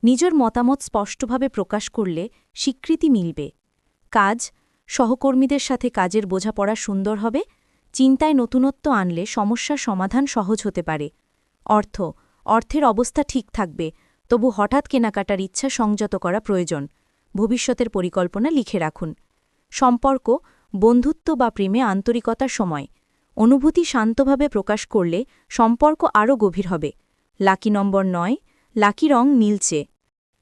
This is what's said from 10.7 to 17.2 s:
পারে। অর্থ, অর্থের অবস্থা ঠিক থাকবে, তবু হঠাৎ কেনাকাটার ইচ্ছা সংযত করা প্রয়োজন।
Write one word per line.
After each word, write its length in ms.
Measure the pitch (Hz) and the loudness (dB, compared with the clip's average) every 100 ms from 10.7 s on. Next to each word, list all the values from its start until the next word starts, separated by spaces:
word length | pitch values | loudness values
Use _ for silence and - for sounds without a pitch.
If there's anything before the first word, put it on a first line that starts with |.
| 196 | -6
পারে। 240 | 165 156 147 _ _ _ _ _ - | -6 -6 -8 _ _ _ _ _ 0
অর্থ, 300 | 214 208 - 175 - _ _ - | 0 0 -6 -8 -10 _ _ -2
অর্থের 380 | 220 226 294 285 | -2 0 0 2
অবস্থা 360 | 208 247 - 285 | 2 -2 -2 -2
ঠিক 180 | 262 - | -4 -6
থাকবে, 340 | - 190 147 160 - _ _ _ | -8 -8 -6 -8 -8 _ _ _
তবু 160 | 233 247 | 2 2
হঠাৎ 340 | 208 208 269 285 | 0 0 0 0
কেনাকাটার 520 | 269 233 202 196 202 | 0 0 -2 -4 -4
ইচ্ছা 280 | 190 - 269 | -4 -4 -6
সংযত 440 | - 220 208 208 190 | -2 -2 0 -2 -4
করা 240 | 196 190 | -2 -4
প্রয়োজন। 440 | 220 196 175 156 143 _ _ _ | -2 -2 -2 -4 -8 _ _ _